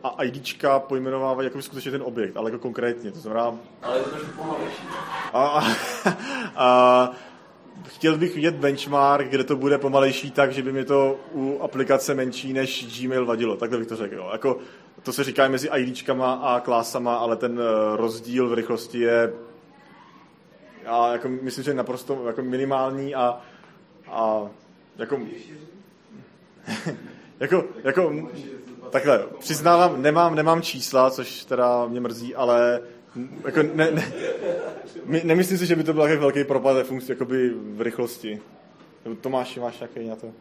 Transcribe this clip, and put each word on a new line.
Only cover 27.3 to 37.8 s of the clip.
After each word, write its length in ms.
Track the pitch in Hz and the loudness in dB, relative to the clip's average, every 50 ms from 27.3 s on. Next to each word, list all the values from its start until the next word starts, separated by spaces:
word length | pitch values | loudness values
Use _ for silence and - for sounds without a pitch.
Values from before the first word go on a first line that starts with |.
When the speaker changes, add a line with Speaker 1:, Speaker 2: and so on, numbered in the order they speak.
| - - | -8 -6
Speaker 1:
jako, 240 | 135 139 175 180 147 - - 117 117 | -2 0 2 0 0 -2 -12 -4 -4
jako, 300 | 131 135 - 185 156 147 151 160 - - - - - - - - - - - - - | 0 0 2 0 0 -2 -4 -8 -10 -14 -16 -16 -16 -16 -16 -18 -18 -20 -18 -14 -2
takhle, 360 | - 135 135 147 131 104 98 - - - | -2 0 4 4 4 4 2 -4 -12 -12
přiznávám, 640 | - - 160 143 147 175 175 170 180 180 151 131 | -8 -6 -6 0 4 6 6 8 6 4 4 2
nemám, 340 | 131 147 151 170 175 170 160 | 2 4 4 6 4 4 4
nemám 260 | 151 156 160 165 165 | 2 4 4 4 2
čísla, 500 | 165 - - 131 - - 135 131 131 131 | 2 -4 -6 -6 -8 2 4 6 6 6
což 340 | 131 - 123 - - - - | 4 0 -8 -8 -10 -14 -6
teda 420 | - 131 123 123 123 123 120 120 | -4 0 2 4 4 4 2 0
mě 120 | 117 117 123 | -2 -4 -4
mrzí, 360 | 123 120 113 117 120 123 - | -4 -6 -6 -6 -10 -10 -4
ale 460 | 131 131 123 120 120 120 120 120 120 - - - - - - - 123 123 131 - - - | 0 2 4 6 6 6 4 2 0 -4 -10 -20 -20 -20 -16 -12 -12 -12 -12 -12 -8 -8
jako 180 | 139 - 156 151 | 0 2 2 2
ne, 280 | 165 160 156 156 160 | 2 4 2 2 2
ne, 220 | 156 160 - - - - - - - - - 175 175 - - - - - - - - - - | 2 -2 -4 -4 -8 -6 -6 -6 -6 -4 -4 -4 -4 -4 -6 -8 -10 -12 -16 -16 -16 -14 -6
my, 160 | - 151 165 170 | -2 -2 0 4
nemyslím 340 | 170 160 180 185 185 190 | 4 4 4 4 2 0
si, 80 | 175 180 | 0 2
že 100 | 165 170 | 2 2
by 80 | 160 156 | 2 2
to 100 | 160 156 | 0 4
byl 80 | 151 | 4
takový 180 | 151 147 156 147 | 4 4 4 4
velký 240 | 147 139 135 143 139 | 4 2 2 2 0
propad 320 | 143 139 131 113 139 131 | 2 0 2 4 4 4
ve 80 | 131 127 | 4 2
funkci, 280 | - 135 127 120 - | 0 -4 -8 -4 -6
jakoby 380 | 127 123 127 120 127 131 127 123 | -4 -4 -2 0 2 2 2 2
v 320 | 117 110 107 107 104 107 | 0 -2 -8 -10 -6 -4